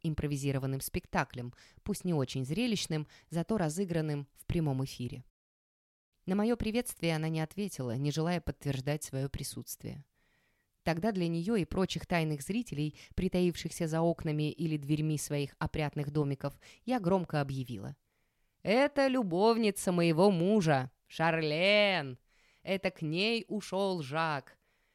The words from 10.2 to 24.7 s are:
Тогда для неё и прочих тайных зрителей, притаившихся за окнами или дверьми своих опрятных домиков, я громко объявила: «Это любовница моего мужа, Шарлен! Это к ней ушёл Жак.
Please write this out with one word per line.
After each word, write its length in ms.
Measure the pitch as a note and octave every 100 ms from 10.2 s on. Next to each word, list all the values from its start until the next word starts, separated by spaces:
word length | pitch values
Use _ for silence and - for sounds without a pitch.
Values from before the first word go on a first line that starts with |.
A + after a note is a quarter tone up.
| _ _ _ _ _ _
Тогда 300 | - E3 G#3+
для 160 | G3 E3+
неё 280 | E3+ E3+ A3+
и 100 | D#3+
прочих 400 | - F#3 E3 -
тайных 340 | F3 D#3 D3+
зрителей, 580 | - G#3 A#3+ C#3+ D3+ - -
притаившихся 720 | - F3+ F3+ F3+ E3 E3 - E3
за 140 | D#3+
окнами 500 | E3+ E3 D#3+ D3+ D3+
или 280 | - E3 D3+
дверьми 400 | C#3 D3+ D3+ D3+
своих 360 | - D3 C#3 -
опрятных 520 | D#3 - D3+ D3 C#3+
домиков, 480 | D3 C#3+ C3+ C#3+ - - - -
я 120 | B3+
громко 440 | F3 F#3+ E3+ D3+
объявила: 520 | C#3 C3+ B2 A2+ A#2 C#3 _ _ _ _ _ _
«Это 440 | - A3+ C#4+ C#4+ C4+
любовница 840 | C4 G#3 E3+ G#3+ A3+ A3 G3 -
моего 380 | F3 E3+ D#3+ G3
мужа, 600 | F3+ F3 A3 D#3+ C#3 B2+ _ _
Шарлен! 1120 | - E3 E3 D#3 D3+ F#3+ G#3 G#3 F#3 C#3 B2 _ _ _ _
Это 280 | - F#3+ F#3+
к 120 | -
ней 420 | D#3 D#3+ G#3 A#3 -
ушёл 540 | G#3+ - F#3 G3 F#3
Жак. 540 | C3+ D3+ E3 D3 - _ _